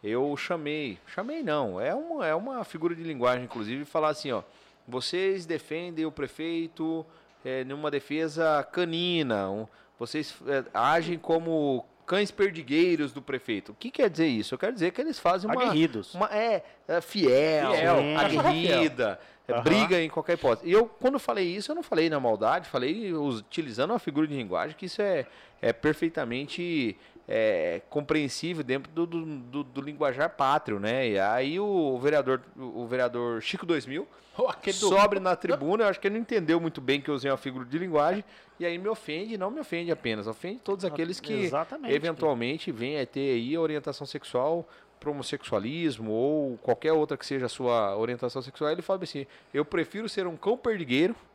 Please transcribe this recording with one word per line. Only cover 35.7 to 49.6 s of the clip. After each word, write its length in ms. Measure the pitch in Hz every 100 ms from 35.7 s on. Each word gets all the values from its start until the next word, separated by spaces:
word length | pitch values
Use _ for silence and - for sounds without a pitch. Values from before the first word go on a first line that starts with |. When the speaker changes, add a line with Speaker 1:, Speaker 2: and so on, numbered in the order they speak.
| 214 214
Speaker 1:
eu 20 |
acho 120 | 185
que 60 | 190
ele 80 | 214
não 60 |
entendeu 380 | 226 226 156 170
muito 220 | 165 156
bem 180 | 131 143
que 100 | 139
eu 60 | 143
usei 160 | 139
uma 60 | 135
figura 260 | 139 131 123
de 120 | 151
linguagem, 480 | 185 151 151 202 - - - _
e 60 | 170
aí 120 | 175
me 100 | 196
ofende, 480 | 220 - 156 220 220
não 120 | 185
me 80 | 294
ofende 280 | 285 170 170
apenas, 360 | 156 120 107 104
ofende 320 | 110 175 190
todos 240 | - 196
Speaker 2:
Ah, 40 | 185
Speaker 1:
aqueles 300 | 151 165 185
que 120 | -
Speaker 2:
exatamente. 600 | 214 180 143 165 302 254
Speaker 1:
eventualmente 800 | 143 160 160 156 123 117 156 -
venham 300 | 113 123 147
a 40 | 127
ter 300 | 139 139 123
aí 200 | 120 160
a 40 |
orientação 440 | 160 151 147 139 143
sexual 600 | 143 - 131 139 170 165 - - _
pro 120 | 147
homossexualismo 1000 | 143 127 143 - 107 107 160 165 113 110
ou 460 | 110 135 151 143 117
qualquer 360 | - 113 160
outra 220 | 160 147 110
que 80 | -
seja 200 | 135 123
a 40 |
sua 460 | - 127 117 101 101
orientação 460 | 113 120 123 135
sexual. 300 | 127 - 151
Ele 100 | 165
fala 200 | - 190
assim, 220 | 175 143 135 - _
"Eu 100 | 139